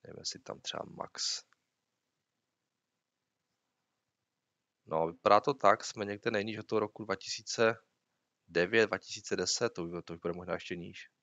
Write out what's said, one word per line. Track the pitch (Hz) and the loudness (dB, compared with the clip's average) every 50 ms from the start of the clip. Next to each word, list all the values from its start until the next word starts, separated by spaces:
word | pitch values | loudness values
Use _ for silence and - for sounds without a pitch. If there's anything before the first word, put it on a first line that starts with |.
| - | -18
Nevím, | - - - | -16 -16 -10
jestli | - - - - | -10 -10 -10 -10
tam | _ - - - | _ -12 -12 -10
třeba | - - - - - | -10 -10 -8 -8 -10
max. | - - - - - _ - - - - - - _ _ _ _ _ _ _ _ _ _ _ _ _ _ _ _ _ _ _ _ _ _ _ _ _ _ _ _ _ _ _ _ _ _ _ _ _ _ _ _ _ _ _ _ _ _ _ _ _ _ _ _ _ _ _ _ _ _ _ _ _ _ _ _ _ _ _ _ | -10 -10 -12 -12 -10 _ -6 -4 -4 -4 -6 -8 _ _ _ _ _ _ _ _ _ _ _ _ _ _ _ _ _ _ _ _ _ _ _ _ _ _ _ _ _ _ _ _ _ _ _ _ _ _ _ _ _ _ _ _ _ _ _ _ _ _ _ _ _ _ _ _ _ _ _ _ _ _ _ _ _ _ _ _
No, | - 78 80 82 | -2 0 0 0
vypadá | 82 85 - - - 101 107 | 0 -2 0 6 6 6 8
to | - 147 139 | 6 4 -2
tak, | - - 98 104 - - | 4 6 6 6 6 2
jsme | - - 113 104 | -10 -6 -6 -4
někde | 101 101 101 - 117 | -4 -4 -4 -4 -2
nejníž | 113 104 101 113 107 | 0 0 -2 -2 -6
od | 107 107 | -8 -6
toho | - 117 107 | 0 0 0
roku | 107 104 _ - 110 | 0 0 _ -10 -4
dva | 107 98 | -4 -4
tisíce | - - - - - 110 - - - 117 113 117 - _ _ _ _ _ _ _ _ _ _ _ _ _ | -4 -4 -8 -8 -8 -6 -8 2 4 4 4 4 0 _ _ _ _ _ _ _ _ _ _ _ _ _
devět, | _ 85 85 87 92 113 113 110 | _ 2 2 2 4 6 4 6
dva | 101 - | 4 2
tisíce | 98 - - - 104 - - 104 | -6 -4 -10 -12 -12 -6 -4 -2
deset, | 95 92 - - - 120 117 | -2 0 0 0 0 0 -2
to | - - 85 | -2 -4 -6
už, | 85 87 85 - | -6 -6 -8 -8
to | - 85 | -8 -12
už | 82 | -6
bude | - 87 85 | -4 -4 -4
možná | 87 85 90 87 | -4 -4 -4 -4
ještě | 87 - - 92 | -4 -4 -8 -8
níž. | 87 85 98 98 - - - _ _ | -8 -8 -12 -12 -16 -18 -18 _ _